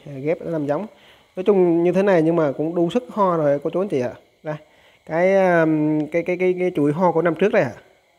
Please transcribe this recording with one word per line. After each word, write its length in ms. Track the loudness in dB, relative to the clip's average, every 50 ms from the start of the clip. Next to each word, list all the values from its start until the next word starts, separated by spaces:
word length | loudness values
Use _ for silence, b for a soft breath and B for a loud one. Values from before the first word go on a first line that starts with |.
| -18 -16 -14 -8 -4
ghép 160 | -4 -4 -4
để 100 | -6 -6
làm 160 | -6 -4 -2
giống. 200 | -2 -2 -4 -4 -8 b b b b b b b b _
Nói 80 | -4 0
chung 400 | 2 4 4 4 4 4 2 2
như 80 | 2 2
thế 100 | 2 2
này 200 | 4 4 4 4
nhưng 140 | 2 2
mà 160 | 2 2 0 0
cũng 220 | -2 -4 -4 -2
đu 160 | 0 0 0
sức 140 | 0 -2 -4 -4 -2
ho 240 | -2 0 0 0
rồi 240 | 0 2 0 0 0 -2
cô 60 | -4
chú 120 | -4 -4 -4
anh 60 | -2
chị 120 | -2 -2
ạ. 120 | -4 -4 -6 -12 -18 _ _ _ -12
Đây. 140 | -12 -12 -12 b b b b b b b b _
Cái, 280 | -6 -2 0 2 2 4
um, 720 | 4 4 4 4 4 4 2 2 2 0 0 0 -2 -2
cái, 160 | -2 -4 -4 -2
cái, 140 | -2 -4
cái, 180 | -2 -2 -2 -2 -2
cái 120 | -2 -2 -2
chuỗi 160 | 0 0 0 0
ho 200 | 0 0 0 2
của 100 | 0 0
năm 120 | 0 0
trước 180 | 0 0 0 2
đây 100 | 0 0
ạ. 100 | -2 -4 -10 -18 _ _ _ _ _ _